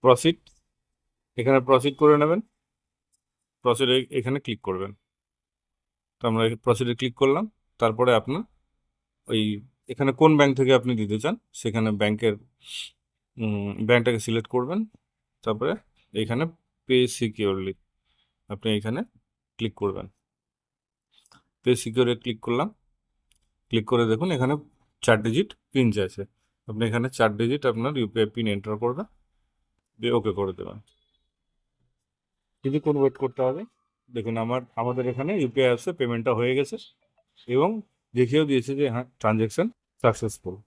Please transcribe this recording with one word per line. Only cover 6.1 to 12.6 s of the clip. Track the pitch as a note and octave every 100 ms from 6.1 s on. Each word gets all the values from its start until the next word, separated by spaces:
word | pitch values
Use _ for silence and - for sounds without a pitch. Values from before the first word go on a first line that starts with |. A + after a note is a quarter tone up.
| _
তো | A#2+
আমরা | A2+ A2+
এই | A2+
প্রসিডে | - A2+ B2 A#2+
ক্লিক | B2+ A#2+
করলাম, | C3+ D3 G#3+ _ _ _
তারপরে | A#2 A2 B2 A2+
আপনার | A2 D3 A3+ _ _ _ _ _ _ _ -
ওই | A2+ G#2+ G#2 - _ _
এখানে | B2+ C#3
কোন | C3 D#3 D3+
ব্যাংক | C#3+ C3
থেকে | C3 C3
আপনি | B2 A#2+
দিতে | G#2 G#2+
চান | C3 A3+ _ -
সেখানে | A#2 A2 A2
ব্যাংকের, | G#2 G#2 G#2+ A#2 G#2 _ _